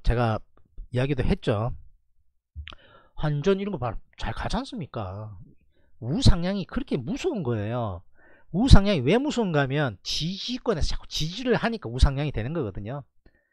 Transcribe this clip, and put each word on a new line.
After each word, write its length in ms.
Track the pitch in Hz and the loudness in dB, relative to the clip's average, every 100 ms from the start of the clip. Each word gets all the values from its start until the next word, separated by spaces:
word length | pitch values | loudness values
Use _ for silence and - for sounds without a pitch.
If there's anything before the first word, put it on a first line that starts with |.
제가 360 | - 117 117 107 - - - - - | 0 2 2 -2 -6 -20 -20 -20 -6
이야기도 320 | 123 135 147 | -4 -2 0
했죠. 500 | 113 190 - 104 120 - - - _ _ _ _ _ - - - - - _ - | 0 0 0 0 -2 -6 -14 -20 _ _ _ _ _ -16 -16 -18 -20 -20 _ -4
환전 440 | 151 147 170 190 | -2 0 0 0
이런 120 | 202 | -2
거 40 | 170 | -6
봐, 200 | 123 104 - - | -6 -6 -10 -8
잘 160 | - | -6
가지 220 | - 117 214 | -4 -4 -4
않습니까? 800 | 269 254 147 120 95 98 107 95 - - _ _ _ - | -4 -10 -10 -8 -8 -10 -12 -16 -20 -20 _ _ _ -12
우상향이 640 | 117 185 262 185 175 202 170 | -6 4 6 6 4 -4 -4
그렇게 300 | - - 190 | -6 -4 -4
무서운 480 | 120 262 349 240 | -4 -4 -4 -4
거예요. 580 | 131 117 104 123 110 87 - - - - - | -2 -2 -2 -4 -6 -8 -14 -20 -20 -20 -6
우상향이 500 | 170 262 - 202 185 | 2 10 10 10 2
왜 160 | 123 220 | 2 2
무서운가 420 | 294 240 202 147 | 2 -2 0 0
하면 360 | 135 139 139 101 | 0 0 -2 -4
지지권에서 840 | - - 156 190 - 247 - 170 120 | -8 -4 -4 -6 -8 -6 -4 0 0
자꾸 200 | - - | -2 -6
지지를 480 | - 156 190 254 196 | -6 -6 -4 -2 0
하니까 340 | 214 226 113 | 0 -4 -4
우상향이 420 | 123 151 135 151 | 2 2 2 -4
되는 220 | 113 113 | -4 -4
거거든요. 500 | 165 110 101 101 139 - _ _ _ _ | -4 -6 -6 -10 -12 -14 _ _ _ _